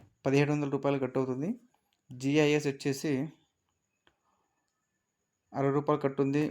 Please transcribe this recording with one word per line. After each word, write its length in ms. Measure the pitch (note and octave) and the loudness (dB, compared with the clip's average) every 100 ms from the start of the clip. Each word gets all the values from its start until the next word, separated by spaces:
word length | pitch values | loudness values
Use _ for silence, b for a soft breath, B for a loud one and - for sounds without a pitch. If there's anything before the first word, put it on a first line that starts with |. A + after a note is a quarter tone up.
| B _ | B _
పదిహేడు 300 | C#3 C#3 C#3+ | 2 2 4
వందల 180 | D3 C#3+ | 0 -2
రూపాయలు 280 | C#3 C#3+ C#3 | -2 0 0
కట్ 180 | B2+ C3+ | -2 -2
అవుతుంది. 320 | C3 B2+ D#3+ C4 _ _ _ _ _ | -2 -2 -4 -8 _ _ _ _ _
జీఐఎస్ 580 | B2+ C3+ D3+ D3 D3 D3 | -6 0 4 4 2 0
వచ్చేసి 440 | C#3 D3 C3+ D#3+ C3 D#3 - _ _ _ _ _ _ _ _ _ _ _ _ _ _ _ _ _ _ _ _ _ | -4 -4 -4 -2 -2 -4 -10 _ _ _ _ _ _ _ _ _ _ _ _ _ _ _ _ _ _ _ _ _
అరవై 200 | - C#3 | -2 0
రూపాయలు 280 | C#3 C#3+ D3 | 0 0 0
కట్ 180 | C#3 C3+ | 0 0
ఉంది, 220 | C#3 C#3+ D3+ | 0 0 -2